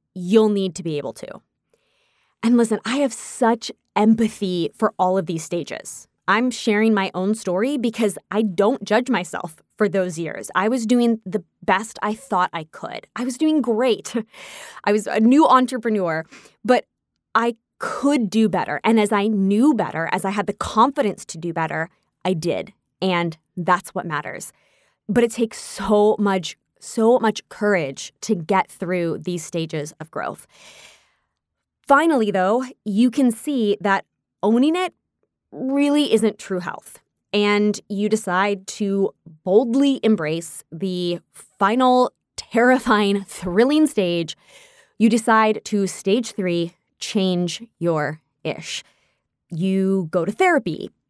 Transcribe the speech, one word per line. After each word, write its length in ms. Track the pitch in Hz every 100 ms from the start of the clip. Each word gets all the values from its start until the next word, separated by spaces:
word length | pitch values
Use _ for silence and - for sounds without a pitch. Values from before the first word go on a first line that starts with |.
| _
you'll 360 | 185 180 220 214
need 240 | 202 190
to 80 | 160
be 160 | 165 147
able 160 | 135
to." 260 | - - - _ _ _ _ _ _ _ _ _ _
And 160 | 226 240
listen, 220 | 226 214
I 140 | - 262
have 160 | 285
such 580 | - - - 226 233 - - _ -
empathy 760 | 214 226 220 - 196 180 165
for 180 | - 214 -
all 180 | 185 190
of 80 |
these 180 | 170 165
stages. 640 | 156 175 143 - - - - _ -
I'm 220 | 202 254
sharing 420 | 240 - 208 220
my 180 | 214 190
own 200 | 175 190
story 440 | 214 - 180 240 294
because 400 | 233 226 214 170 _
I 120 | 208
don't 420 | 220 175 202 269
judge 240 | 196 214 247
myself 540 | 214 175 - 160 - _ _
for 100 | 208
those 300 | 190 185 160
years. 320 | 165 - -
I 140 | - 208
was 160 | 254
doing 380 | 226 247 240 220
the 180 | 190 190 - _
best 360 | - 190 220 -
I 100 | 208
thought 380 | 214 - 185 180
I 120 | 170
could. 420 | 160 - - - - -
I 80 |
was 140 | 247 247
doing 240 | 311 311
great. 520 | 240 220 254 214 - 226 220 - -
<laughs> 360 | - - -
I 80 | -
was 140 | 208 202
a 140 | 214
new 260 | 220 277 311
entrepreneur, 800 | 247 254 254 226 214 180 160 160 - - _
but 220 | - 156 - _ _ _ _
I 220 | 226 233 233 _ _
could 500 | - - 277 285 208
do 180 | 220 220
better. 300 | 175 135 147
And 160 | 202 226
as 100 | 202
I 180 | 202 208
knew 440 | 208 190 208 277
better, 380 | 233 160 156 165
as 140 | 185 190
I 40 |
had 160 | 202 190
the 60 |
confidence 720 | - - 220 254 277 220 - -
to 120 | 165
do 160 | 170
better, 340 | 165 160 156 160 _ _ _ 180
I 80 |
did. 400 | 180 165 95 - _ _ _
And 380 | 190 175 170 160 _ -
that's 380 | 170 180 -
what 100 | 190
matters. 480 | 175 151 - - - _ _ _ _ _ -
But 160 | 214
it 60 | 233
takes 280 | 233 226 -
so 560 | - - 202 208 208 -
much, 400 | 202 190 165 - _ _
so 400 | - - 220 247
much 300 | 226 220 -
courage 640 | - 208 190 139 - - _
to 120 | -
get 360 | 190 160 190 -
through 480 | - 175 180 170 -
these 240 | 156 175
stages 520 | 160 175 160 160 151 -
of 120 | 160
growth. 360 | - 65 - - _ - - - _ _ _ _ _ _ _ _ _ -
Finally, 460 | 277 330 285 214
though, 340 | 190 185 233 254 -
you 260 | 214 202 247
can 200 | 233 254
see 480 | 226 - 277 214 202
that 240 | 196 196 - _ _ _
owning 340 | 208 226 285 349
it 160 | 359 - _ _ _ _ _
really 600 | 139 262 277 285 294 285
isn't 260 | 220 214 208
true 220 | - 190
health. 400 | 175 - - - _ _ _
And 460 | 208 208 208 208 202 -
you 200 | 196 208
decide 580 | 214 202 180 202 202 190
to 460 | - 208 196 196 - - 160
boldly 560 | 185 202 247 254 277 269
embrace 640 | 220 214 151 165 170 - -
the 480 | 165 190 180 175 170 -
final, 800 | - - _ 196 240 254 254 254 - _ -
terrifying, 880 | - 226 240 254 233 208 202 202
thrilling 640 | 190 - 185 180 254 302 302
stage. 500 | - 180 170 165 - _ - - _ _ _
You 100 | 214
decide 520 | 226 226 220 220 214 -
to 200 | 208 190
stage 460 | - - 233 226
three, 420 | - 185 170 170 - _ _
change 640 | - 214 190 180 175 - 233 _
your 420 | 170 156 147 156 _ _
ish. 380 | 160 - 160 - - _ _ _ _ _ _
You 580 | 160 190 190 190 190 165
go 140 | 185
to 80 | 165
therapy, 580 | - 370 320 208 156 - -